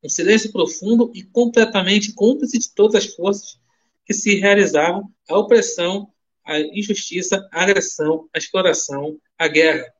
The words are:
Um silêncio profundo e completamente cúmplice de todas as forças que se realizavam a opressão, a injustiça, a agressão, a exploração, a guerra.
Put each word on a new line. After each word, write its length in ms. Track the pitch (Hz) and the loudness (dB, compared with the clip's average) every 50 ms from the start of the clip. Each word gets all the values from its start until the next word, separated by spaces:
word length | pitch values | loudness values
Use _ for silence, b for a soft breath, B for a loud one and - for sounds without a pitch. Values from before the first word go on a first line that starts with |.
| - | -8
Um 60 | 151 | -8
silêncio 420 | - - 165 185 214 220 - - | -6 -2 2 4 4 2 2 -2
profundo 600 | - - 165 160 - - 185 202 233 233 233 - - | -2 -2 -2 -2 -4 -8 -2 0 2 2 2 0 -2
e 80 | 185 - | -16 -20
completamente 880 | _ _ 240 240 233 233 233 220 226 - 202 185 185 202 208 208 - - | _ _ 0 0 2 4 2 2 2 2 -2 0 2 0 0 0 -2 -4
cúmplice 460 | - 202 226 277 302 285 - - 233 | 2 2 2 2 2 -4 -2 -2 -4
de 140 | - - _ | -4 -4 _
todas 220 | - 202 220 220 | 2 2 4 4
as 180 | 202 196 - - | 2 0 -2 -10
forças 440 | - 170 196 202 202 - - - _ _ _ _ _ _ _ _ _ _ | -6 -2 -2 -2 -4 -6 -18 -20 _ _ _ _ _ _ _ _ _ _
que 80 | _ 208 | _ -8
se 220 | - - 208 202 | -4 0 0 0
realizavam 760 | - 190 202 202 202 196 - 151 147 151 170 175 202 208 - _ _ _ _ | 2 4 2 4 4 4 2 2 0 0 0 -2 -4 -8 -12 _ _ _ _
a 80 | 160 196 | -2 -2
opressão, 720 | 214 - 240 226 196 - - - 175 175 190 202 202 _ _ _ _ _ _ _ _ | 2 4 4 4 4 0 -6 -4 -4 -4 -4 -6 -10 _ _ _ _ _ _ _ _
a 160 | - 156 151 | -6 -4 -4
injustiça, 880 | 151 - - 202 208 208 208 196 - - 170 180 180 - 196 190 196 - - | -4 -4 -6 -8 -6 -4 -6 -6 -6 -8 -8 -8 -4 -2 -4 -4 -4 -8 -4
a 100 | 165 180 | -2 0
agressão, 640 | 196 196 185 175 - - - 156 151 160 160 160 _ _ | 0 0 0 -2 -6 -6 -4 -2 -2 -2 -2 -4 _ _
a 40 | 160 | -10
exploração, 800 | - - - 143 - - 151 - - - 139 139 143 156 156 151 _ _ _ _ | -10 -4 -2 0 2 2 0 0 -4 -8 -8 -8 -8 -10 -12 -14 _ _ _ _
a 100 | 165 160 | -4 0
guerra. 460 | 151 156 160 160 151 - - - _ | 2 4 4 4 2 0 -6 -10 _